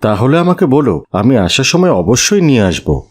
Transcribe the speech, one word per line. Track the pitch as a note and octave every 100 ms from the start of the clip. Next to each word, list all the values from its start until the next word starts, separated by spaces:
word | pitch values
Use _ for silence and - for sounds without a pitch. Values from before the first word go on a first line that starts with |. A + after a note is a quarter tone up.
তাহলে | G#2+ G2+ B2+ E3
আমাকে | F3+ F3 D#3+
বলো, | C#3 C3+ D#2 -
আমি | F#2 A3 B3+
আসার | F2+ - -
সময় | F3 F3+
অবশ্যই | G#2 E2+ A#2+ - G#3
নিয়ে | D#3+ B2+
আসব।" | F#2+ D#2+ - C#2 -